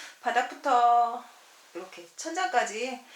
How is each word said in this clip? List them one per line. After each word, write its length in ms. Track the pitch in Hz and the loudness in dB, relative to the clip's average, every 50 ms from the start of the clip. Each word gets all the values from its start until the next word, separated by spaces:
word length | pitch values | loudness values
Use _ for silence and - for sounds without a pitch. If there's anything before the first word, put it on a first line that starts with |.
| - - - _ - | -18 -18 -16 _ -6
바닥부터 1000 | 247 233 240 247 - 277 - - 285 254 240 240 240 240 240 240 233 233 240 - - - - - - - - - - - | -2 0 0 0 -2 -6 -6 -2 2 4 4 6 6 6 6 4 2 -2 -8 -12 -16 -20 -20 -20 -20 -20 -20 -20 -18 -16
이렇게 340 | 170 190 - - 175 175 - _ | -16 -16 -14 -18 -20 -20 -20 _
천장까지 840 | - - 320 330 - 247 247 254 240 220 196 202 220 247 269 254 247 - - - | -12 -12 -8 -6 -4 -4 0 0 0 -2 -2 -6 -6 -6 -6 -8 -10 -14 -20 -20